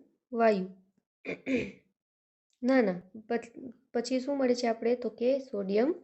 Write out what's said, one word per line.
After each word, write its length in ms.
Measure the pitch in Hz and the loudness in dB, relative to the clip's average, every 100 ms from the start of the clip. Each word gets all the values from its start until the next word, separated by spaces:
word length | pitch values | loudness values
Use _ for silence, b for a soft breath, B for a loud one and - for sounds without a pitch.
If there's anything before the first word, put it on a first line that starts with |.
| - _ _ | -14 _ _
વાયુ. 340 | 233 226 202 185 - _ _ _ _ | 2 2 2 -2 -10 _ _ _ _
<clears throat> 600 | 269 - - 254 98 - _ _ _ _ _ _ _ _ | -10 -10 -4 -4 -4 -12 _ _ _ _ _ _ _ _
ના, 200 | 247 262 | 2 4
ના, 180 | 208 180 - 226 - | 2 0 -8 -20 -6
પછ-, 320 | 233 - - - - _ | -6 -6 -14 -18 -18 _
પછી 280 | 240 233 262 | -4 -2 -2
શું 180 | 262 285 | -2 0
મળે 160 | 262 | 2
છે 120 | 240 233 | 2 0
આપણે? 280 | 226 226 | 0 0
તો 140 | 240 240 | 0 -2
કે 300 | - 240 277 | -2 0 0
સોડિયમ 540 | 269 202 190 202 262 370 | -2 -6 0 2 2 0